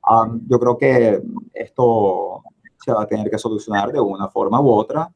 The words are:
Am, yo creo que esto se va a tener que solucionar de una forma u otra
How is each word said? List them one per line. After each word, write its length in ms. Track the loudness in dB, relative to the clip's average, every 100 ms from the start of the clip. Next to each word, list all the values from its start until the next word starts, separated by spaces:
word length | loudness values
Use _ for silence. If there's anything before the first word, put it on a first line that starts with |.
Am, 400 | 4 2 2 -4 0
yo 120 | 2
creo 180 | 2 2
que 440 | 2 4 2 0 -4 -14 -14
esto 920 | -14 -12 0 2 4 0 0 -6 -10 -18 _ _ _
se 80 | -4
va 100 | -2
a 40 | -2
tener 220 | -4 -4
que 100 | -4
solucionar 520 | -4 -6 -4 -4 -2
de 80 | -2
una 300 | -2 -4 -6
forma 320 | -4 0 2
u 100 | 4
otra 420 | 2 0 -6 -6